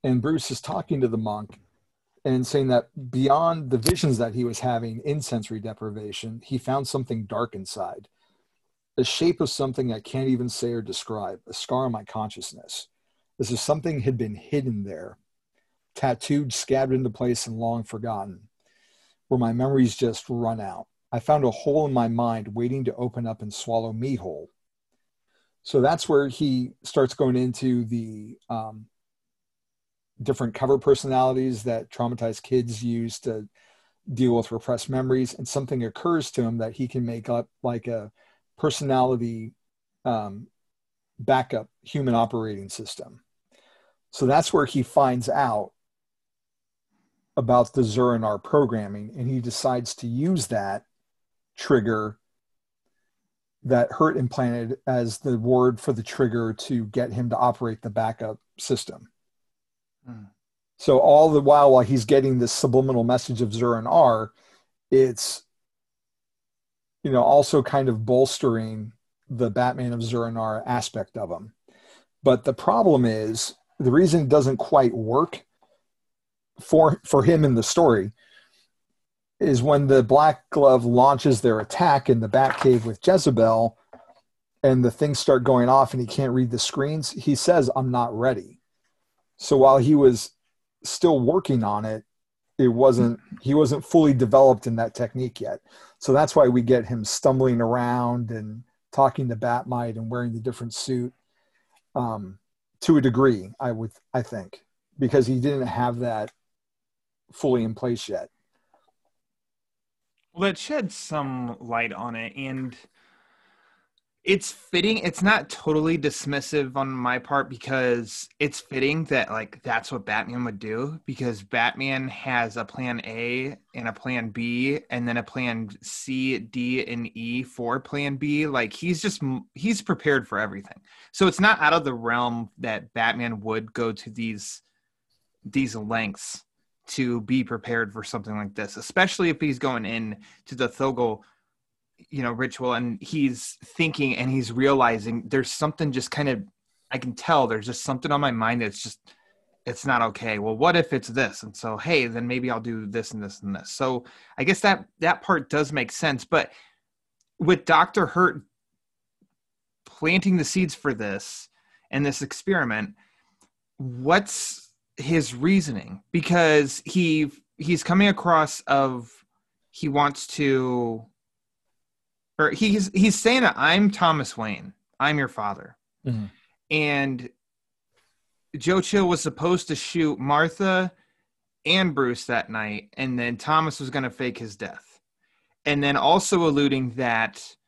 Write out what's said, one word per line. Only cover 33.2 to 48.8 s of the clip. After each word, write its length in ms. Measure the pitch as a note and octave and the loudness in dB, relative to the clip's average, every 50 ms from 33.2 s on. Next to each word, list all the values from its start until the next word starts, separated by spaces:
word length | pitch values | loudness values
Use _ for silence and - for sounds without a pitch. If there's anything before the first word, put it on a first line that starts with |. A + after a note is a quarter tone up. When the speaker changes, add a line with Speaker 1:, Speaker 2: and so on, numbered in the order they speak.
Speaker 1:
to 260 | - C3 A2 A2 G#2+ G2+ _ _ _ _ _ _ _ _ _ _ _ - | -8 -6 -6 -6 -10 -14 _ _ _ _ _ _ _ _ _ _ _ -10
deal 220 | C3+ A#2 C3 B2 A#2 | -2 2 2 4 4
with 160 | A#2 A2 - | 2 0 -2
repressed 380 | A#2 A2+ - - B2 A#2 - - | -6 -8 -4 -4 -4 -4 -4 -4
memories. 460 | C3 C3 C3 C3 C3 C3 B2+ A#2+ - | -4 -4 0 0 0 0 0 -4 -6
And 120 | - B2 | -12 -12
something 380 | - - C#3+ C3+ B2+ C#3+ B2+ A#2 | -6 -6 -6 -4 -4 -4 -4 -4
occurs 460 | A2 - - - E3+ E3+ D#3+ C3+ - | -6 -8 -4 -2 0 0 0 -2 -4
to 120 | - - | -4 -2
him 140 | A#2+ A2+ A#2 A2+ | -2 -2 -2 -4
that 140 | A2+ A2+ | -6 -6
he 160 | A2+ - C3+ B2 | -6 -8 -8 -6
can 160 | - C3 A#2+ | -4 -4 -4
make 240 | A#2 A#2 A#2 G2+ - | -4 -6 -8 -6 -4
up, 220 | A#2+ A#2 A#2 _ _ _ | -4 -4 -4 _ _ _
like, 240 | - B2+ A#2+ A#2 - | -6 -6 -6 -4 -6
a 240 | B2 A#2 A2 G#2 A2 _ _ _ _ _ _ _ _ _ | -6 -8 -8 -8 -12 _ _ _ _ _ _ _ _ _
personality, 960 | - - C#3 B2 - D3 C3+ C3 C3 B2+ B2+ C3 A#2 A#2+ A#2 A#2 A2+ A2+ A2+ _ _ _ _ _ _ _ _ _ _ _ | -2 -2 -2 -2 -2 -2 0 2 2 2 2 0 -2 -2 -6 -6 -8 -12 -14 _ _ _ _ _ _ _ _ _ _ _
um, 400 | B2+ A#2 A2 G#2 G2+ G2 G#2 B2+ _ _ _ _ _ _ _ _ _ _ _ _ _ _ - | -4 -4 -4 -4 -8 -12 -14 -18 _ _ _ _ _ _ _ _ _ _ _ _ _ _ -8
backup 500 | A#2 - C3+ C3 B2+ _ - A#2 G#2 _ _ _ | 0 0 2 2 0 _ -6 -8 -8 _ _ _
human 320 | _ - - D3 C3+ B2+ A#2+ | _ -8 -6 -4 -2 0 2
operating 560 | A#2 A#2 A2+ - A#2 A2 A2 G#2 G2 G2 F#2+ | 2 0 0 -2 -6 -4 -6 -8 -10 -12 -14
system. 500 | - - G#2+ - - - - - - _ _ _ _ _ _ _ _ _ _ _ _ _ _ _ _ _ _ _ | -14 -14 -14 -14 -14 -16 -16 -20 -20 _ _ _ _ _ _ _ _ _ _ _ _ _ _ _ _ _ _ _
So 140 | - - C#3 | -4 0 2
that's 280 | B2+ C#3 D#3+ E3 - | 4 4 4 2 4
where 120 | - E3 C#3+ | 2 2 2
he 180 | B2+ - C#3 | 2 0 -4
finds 460 | A#2+ - - D3+ C#3 B2+ B2 B2 A#2 C3 | -4 2 4 4 4 4 2 0 -2 -2
out 440 | - C#3+ C#3 B2 A2 G#2+ G2+ - _ _ _ _ _ _ _ _ _ _ _ _ _ _ _ _ _ _ _ _ _ _ _ _ _ _ _ _ _ _ _ _ _ | 0 0 0 0 0 -4 -6 -8 _ _ _ _ _ _ _ _ _ _ _ _ _ _ _ _ _ _ _ _ _ _ _ _ _ _ _ _ _ _ _ _ _
about 380 | - A#2+ A2+ B2 B2 A#2 - - | -4 0 2 4 4 4 2 2
the 100 | C3+ B2 | 0 0
Zur-En-Arr 540 | A2 G#2+ B2 B2 B2 A#2+ A2+ A2 G#2+ G#2 G2+ | 2 2 2 2 2 2 0 -2 -2 -4 -4
programming, 760 | - - - D3+ C#3 A#2 A#2 A2 | -4 0 2 2 2 2 -2 -4